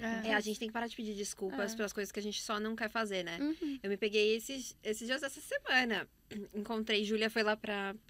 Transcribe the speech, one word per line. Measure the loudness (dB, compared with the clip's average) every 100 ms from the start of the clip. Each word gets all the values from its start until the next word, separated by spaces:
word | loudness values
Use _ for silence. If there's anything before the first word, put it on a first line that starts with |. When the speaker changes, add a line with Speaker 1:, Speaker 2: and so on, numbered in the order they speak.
| -2 0
Speaker 1:
É. | 4
Speaker 2:
É, | 4
a |
gente | 4 -2
tem | -2
que |
parar | -2 -4
de | -4
pedir | -4 -4
desculpas | -4 -4 -4 0 -2
Speaker 3:
É. | 0
Speaker 2:
pelas | -2
coisas | -2 -4
que | -4
a |
gente | -4 -4
só | -2 -2
não | 0 -2
quer | -2
fazer, | 0 0 0
né? | -2 -2
Speaker 3:
Uhum. | -2 0 -2 -2
Speaker 2:
Eu | -2
me | 0
peguei | 2 4 4 4
esses, | 0 -8 -8 -8
esses | -4 -4 -2
dias | -2
dessa | -2 -6
semana. | -4 -4 4 4 4 2 -2 _ -12
<clears throat> | -10 -6
Encontrei, | -6 -2 -2 2 2
Júlia | 4 2 2
foi | 4
lá | 2 2
pra, | 0 -2 -2 -6